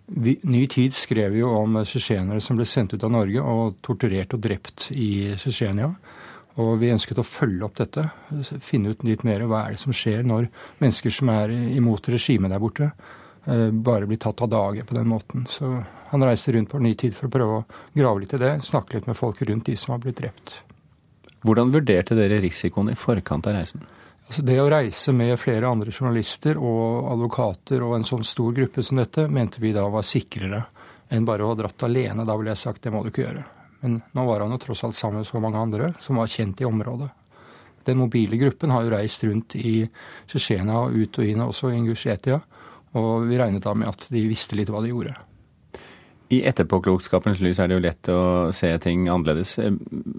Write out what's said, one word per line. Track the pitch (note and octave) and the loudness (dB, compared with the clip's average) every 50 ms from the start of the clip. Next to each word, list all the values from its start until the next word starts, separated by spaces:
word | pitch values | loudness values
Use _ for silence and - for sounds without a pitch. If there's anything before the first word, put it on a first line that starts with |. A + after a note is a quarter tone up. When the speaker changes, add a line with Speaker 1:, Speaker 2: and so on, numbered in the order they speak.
| _ - G3+ | _ -10 -6
Speaker 1:
Vi, | C#3+ A2+ A#2 C#3+ - - | 0 2 2 2 2 0
Ny | D#3 B2 A#2+ C3+ | 2 2 2 2
Tid | C3+ - B2+ B2 C3+ | 2 2 2 2 2
skrev | C3 - - - B2+ A2+ G#2 G2 G2+ | 2 0 0 2 2 0 2 2 2
jo | A2+ A#2+ B2 A#2 | 2 2 2 2
om, | G#2+ G#2+ A2 A2 | 2 2 2 2
eh, | A2 G#2+ | 0 0
tsjetsjenere | - - B2+ - - A#2 F#2+ F#2 F#2+ G#2 G#2+ - | -2 -4 -4 -2 0 0 0 0 0 -2 -4 -2
som | - B2+ | 0 0
ble | A2+ A#2 | 0 0
sendt | - - C#3 A2 F#2 - | 0 0 0 0 0 -2
ut | F#2+ G#2+ | -4 -2
av | A2 A#2+ | 2 2
Norge | A#2 G#2 F#2+ G2+ B2+ | 2 2 2 0 0
og | C#3+ C3 A#2 A2+ A2+ A2 F#2+ - | 0 0 0 0 0 -2 -4 -6
torturert | - - B2 - - A2 F#2+ F#2+ F#2+ - - | -6 -6 -2 0 0 0 0 -2 -2 -4 -6
og | A#2 | -4
drept | G2+ A2 G2+ G2+ - - - - - - | -2 -4 -4 -4 -6 -14 -12 -12 -10 -8
i | C3 C#3 A2+ G#2 G2+ G2 G2 G2+ G#2 | -4 -4 -2 -2 -2 -2 -2 -4 -4
Tsjetsjenia. | G2+ - C3+ A2 - A#2+ G2+ G2 G2+ A#2 D3+ F3+ - - - - - - - - - - _ _ - | -4 -4 -6 -2 -2 -2 -2 0 -2 -2 -2 -4 -6 -12 -20 -20 -20 -20 -20 -20 -20 -20 _ _ -2
Og | A2+ A2+ A2+ A2 | 0 2 2 2
vi | A#2 A#2+ | 4 2
ønsket | A#2+ G#2+ - - - - | 2 2 0 -2 -2 -4
å | A#2 | -4
følge | - - - D3 A#2 F#2 F2+ G#2+ | -4 -2 -2 0 0 0 -2 -4
opp | G#2 - | -6 -4
dette, | - A2+ - - D3 D#3 D#3 - - - - D3+ D3 C3+ - D3 C3+ | -4 -4 -4 -2 -4 -4 -4 -6 -10 -12 -10 -8 -8 -8 -8 -10 -12
finne | - - - B2 G2 G#2 | -6 -2 0 0 2 0
ut | A2 - - | -2 -2 0
litt | A2+ G#2+ - - | 0 0 2 2
mer | A2+ G#2 G2 A#2 | 0 0 0 0
hva | A#2 A2 A2 G#2+ G#2 | 0 0 0 0 -2
er | |
det | G#2+ - | -6 -6
som | - C#3 B2 | -4 -2 -2
skjer | - - A2+ G#2 A2+ B2 | 0 0 0 0 2 2
når | B2 A2+ A2 A#2+ A2+ - - - - - - | 2 2 2 0 -2 -4 -12 -20 -20 -4 2
mennesker | D3 B2 A2 - - A#2+ - | 2 2 2 2 0 -2 0
som | - C3+ B2 | 2 2 2
er | A2 G#2+ G#2+ G#2+ | 4 4 2 0
imot | A#2 A#2+ A#2+ A#2 B2+ C#3 A#2+ A#2 A2 G2+ - - | 0 -2 -2 0 2 4 4 4 4 2 0 0
regimet | A#2+ A#2 - - C3+ G2 F#2+ F#2+ | 0 0 2 2 2 4 2 2
der | F#2+ G2+ | 0 0
borte, | G#2+ A2+ - - D3 D3 - - - - - - - - - - - | -2 -2 0 0 -2 -2 -2 -4 -14 -20 -20 -20 -20 -20 -20 -12 -4
eh, | D3+ B2+ A#2 A2+ A2 | 0 2 2 4 2
bare | A2 A2 A2 B2 A#2 G#2 G2+ G2+ | 2 2 2 2 2 2 2 0
blir | A2 G#2+ | -2 -2
tatt | - A2 G2+ - A#2+ | -2 -4 -2 -2 -2
av | A2+ | 0
dage | A2+ A2 G2 G2+ G2+ G#2+ A#2+ | 2 2 2 0 -2 -4 -6
på | - A#2+ | -4 -4
den | A#2+ A2+ | 0 0
måten. | A#2 A2+ A2 - - - B2+ B2 | 2 0 0 -2 -6 -6 -6 -6
Så | - - - C#3+ C3 B2+ B2+ G#2 - - - - - | -6 -6 -6 -4 -4 -4 -4 -6 -8 -14 -20 -8 -2
han | - C#3 C3+ | 2 4 4
reiste | B2+ A#2 G2+ - - A#2 | 4 4 2 2 2 2
rundt | A2+ G#2+ - | 2 2 0
på | - D3 | 0 0
Ny | B2 A#2 G#2+ | 2 2 2
Tid | - - A#2+ G2 | 2 0 -2 -2
for | - - B2 | -2 -6 -2
å | |
prøve | - B2+ B2 G#2+ A2 A2 A2 | 0 2 2 2 0 -2 -2
å | - - - - - _ | -6 -12 -20 -20 -4 _
grave | D3 C#3 B2 G#2+ G2 | 2 4 4 4 2
litt | G2 - - | -2 -4 -2
i | C3 | 0
det, | B2 C3 D3 D3+ C#3 | 0 0 0 0 -2
snakke | - - C3 - - - | 0 -2 -2 -2 -2 -6
litt | G#2+ - | -6 -4
med | - G2+ | -4 -4
folk | - - A#2 G2 - | -2 -2 -2 -2 -2
rundt | - - G#2 A2+ - | -2 -2 -2 -2 -2
de | - A#2+ | -2 -4
som | - - - B2 | -4 -4 -4 -6
har | A#2+ | -4
blitt | A#2+ C3 A#2+ | -4 -6 -6
drept. | - - A#2 - - - - - - - _ - - _ _ _ _ _ _ _ _ _ - _ _ - | -6 -8 -8 -8 -12 -18 -20 -20 -20 -20 _ -20 -20 _ _ _ _ _ _ _ _ _ -20 _ _ 2
Speaker 2:
Hvordan | A2 A2 A2 A#2+ B2+ | 4 6 6 6 6
vurderte | C#3 D#3 D3 A#2 G2+ F2+ F#2 - A#2+ | 4 4 4 6 4 4 4 4 2
dere | A2 G#2 G2 G#2 G#2 F#2+ | 4 4 4 4 2 2
risikoen | F2 - - - F2+ - G2+ G2+ G#2+ | 0 -2 -2 -4 -2 0 0 0 0
i | B2 | -2
forkant | - - - A#2+ F#2+ - - - - - | -2 0 0 0 0 0 -2 -4 -2 -2
av | G#2 G#2 | -2 -2
reisen? | F#2+ E2 - - D#2+ - - - - - - - _ _ - | -2 -4 -6 -8 -10 -14 -16 -20 -20 -20 -20 -20 _ _ -10
Speaker 1:
Altså, | A#2+ D#3 C#3+ | -6 -2 0
det | B2 B2+ C3 C#3 | 2 4 4 6
å | C#3+ | 4
reise | D3+ D#3 C3 G#2+ - - - D3 C3 | 4 4 2 0 -2 -2 0 2 2
med | B2 A#2 A#2+ B2 A#2 | 4 4 2 2 2
flere | - C#3 A#2+ A2 A#2 | 0 0 0 2 2
andre | B2+ A#2+ A2 G#2 A2+ | 2 0 0 -2 -4
journalister | G2+ - C3 B2 A#2 A2+ G#2+ - - - - D3+ D#3 | -4 -4 -2 0 0 0 0 -2 -4 -2 0 0 0
og | D3+ C3+ A#2+ A2+ A2+ A2+ A2+ A#2 A#2+ C3 C3 | 0 0 0 0 0 0 0 0 -2 -2 -2
advokater | B2+ A2+ A#2+ A#2 - - A#2+ G#2 F#2 - _ - C3+ B2+ B2 | -2 -2 -2 -2 0 0 0 0 -2 -4 _ -2 -2 0 0
og | A#2 A#2+ | 0 0
en | A2+ A2+ | -2 -2
sånn | - C3 A2+ A2 | -2 -2 -4 -4
stor | - - - A#2+ A#2 A#2+ | -4 -4 -2 -2 0 2
gruppe | C3+ C3 B2+ - C3+ | 0 0 0 0 -4
som | A#2+ - C3+ | -4 0 0
dette, | C3 A#2 - - D#3+ D#3 D3+ | 0 0 0 0 -2 0 0
mente | D3 C3+ A#2 F#2+ - - | 0 0 0 -2 -2 -2
vi | A2 A2 G#2+ | -2 0 0
da | G#2 G2 G2+ | 0 0 0
var | G2+ A2 G2+ | 0 -2 -2
sikrere | - - - - - - A2 G2 F#2+ G2+ G#2+ A2+ - - - - - - - _ _ | 0 -2 -2 -2 -4 -8 -8 -6 -4 -4 -6 -6 -8 -12 -20 -20 -20 -20 -20 _ _
enn | - A2 A2+ | 0 0 2
bare | A#2 A2 G2+ G#2 | 2 0 0 0
å | A2 | -2
ha | A#2 | -2
dratt | A2 G#2+ G2 - - C3 | -2 -4 -6 -4 -4 -2
alene. | A#2+ A#2+ C3 B2 G#2+ G2+ G#2+ A2+ | 0 0 0 0 -2 -4 -4 -2
Da | A2 G#2+ | -2 -2
ville | G#2+ G#2+ A2 G#2+ | -2 -2 -4 -4
jeg | - | -4
sagt, | - A#2+ G2+ - - | -6 -8 -8 -6 -6
«Det | A#2+ A2 | -6 -4
må | G#2 G2+ | -4 -4
du | A2+ | -4
ikke | - - B2+ | -4 -4 -4
gjøre.» | - - - C#3 - - - - - _ _ - | -4 -6 -10 -12 -14 -18 -20 -20 -20 _ _ -4
Men | B2 A#2 A2+ - - - | -2 -2 -2 -4 -6 -4
nå | C3+ B2+ B2 | -2 0 0
var | A2 G#2 | 0 0
han | G2+ G#2+ B2 | 0 -2 -4
jo | B2+ | -6
tross | - - A#2+ - - | -6 -8 -8 -6 -6
alt | A#2 G#2+ | -6 -6
sammen | - - G#2+ G#2 | -4 -4 -4 -4
med | G#2+ A2 | -4 -6
så | - - A#2 G#2+ | -4 -4 -4 -2
mange | A2 G#2+ G#2+ | -2 -2 -2
andre | A2+ A2+ G#2 G#2 C3+ E3+ E3+ - | -2 -2 -2 -2 -2 -2 -4 -6
som | - - C3+ | -4 -2 0
var | A#2 A2+ A2 | 0 0 -2
kjent | - - A2+ G2+ G2 - | -2 -4 -4 -4 -4 -2
i | C3 | -2
området. | B2 A2 A2 G#2+ A#2+ B2 A#2+ C#3+ C3+ - _ _ _ _ - - - - - - - _ _ _ | 0 0 -2 -2 -4 -6 -8 -8 -10 -12 _ _ _ _ -20 -20 -20 -20 -20 -20 -20 _ _ _
Den | - B2+ C3 | 0 2 2
mobile | B2+ A#2 A2 A#2+ A2 G2+ A2 A#2 | 2 2 2 2 2 2 2 2
gruppen | C#3 C#3 B2+ - - D3+ | 2 2 2 2 0 0
har | B2+ A#2+ A#2 | 2 2 2
jo | A#2 A2 | 2 0
reist | G2+ G#2 G#2+ - - - | 0 0 -2 -2 -2 0
rundt | A2 G#2 A2 A2+ - - | 0 0 0 -2 -4 -8
i | - A#2+ A#2 A2 A2+ A2 A2+ - - - - - - - - | -4 -2 0 2 2 0 -2 -4 -12 -20 -20 -20 -20 -18 -6
Tsjetsjenia | - C#3 - - A2+ F#2 F#2+ G#2+ A2 A#2 | -4 -4 0 0 0 0 0 0 0 0
og | A#2+ B2+ A#2+ | 0 0 2
ut | A2 G#2+ G2 - - | 0 0 0 0 -2
og | A#2 | 0
inn, | G#2 G#2+ A2 A#2+ | 0 0 0 -2
også | B2 A2+ - - C3 A#2+ | -2 -4 -4 -4 -2 0
i | A#2 A#2 | 0 0
Ingusjetia, | A2+ A#2 - - B2 G#2+ - - C3+ C3 D3+ - _ - - - - - - - _ - | 0 -2 -2 -2 -4 -4 -2 0 0 0 0 -2 _ -16 -20 -20 -20 -20 -20 -20 _ -2
og | A#2+ A2 A2+ A2+ A2+ A#2 | 0 0 2 2 0 2
vi | A#2 B2 | 2 2
regnet | B2 B2 A2 G2 G2 F#2 | 2 2 2 0 0 -2
da | G#2+ G#2 | -2 -2
med | G#2+ A2 A2 | 0 -2 -2
at | G2 - - - B2+ | -4 -8 -10 -4 -2
de | A2+ G#2+ A2 | 0 0 2
visste | A2 - - - G#2+ | 0 -2 -2 -2 -2
litt | G2+ G#2+ G2+ | -2 -2 -2
hva | G#2 G#2 | -2 -4
de | A2 A#2+ B2 | -4 -4 -4
gjorde. | A#2+ A2 - C3+ - - - - - - _ _ _ _ _ - - - - - - - - - _ _ _ | -4 -6 -8 -10 -12 -16 -20 -20 -20 -20 _ _ _ _ _ -20 -20 -20 -20 -20 -20 -20 -20 -20 _ _ _
Speaker 2:
I | B2+ B2+ - | 2 4 4
etterpåklokskapens | C3+ B2+ - F2 D#2 G2 F#2 F2+ G2 F#2+ F#2 - - - F2+ - G#2+ G2+ F#2+ F#2+ | 2 2 2 2 2 2 2 4 4 2 2 2 0 0 2 2 2 0 2 2
lys | F2+ F2+ G2 | 2 2 2
er | F#2 | 2
det | F2+ F#2 F#2 | 2 2 2
jo | F2 | 2
lett | E2+ E2 - - - F2+ | 0 -2 -2 -2 0 2
å | F2+ F2+ F2+ F2+ F2+ F2 E2 F2 | 2 4 4 2 2 2 0 0
se | - - F2 E2 D#2+ | 0 0 0 0 0
ting | - F2 E2+ F2+ F#2 E2+ | 0 0 0 2 2 2
annerledes, | F2+ F2+ D#2+ D#2 D2+ D#2+ F#2 - - - | 2 2 2 2 0 0 0 -2 -2 -2
eh, | A2 G#2+ G2 - - - - - - - - | 0 0 0 -2 -2 -8 -10 -10 -8 -10 -12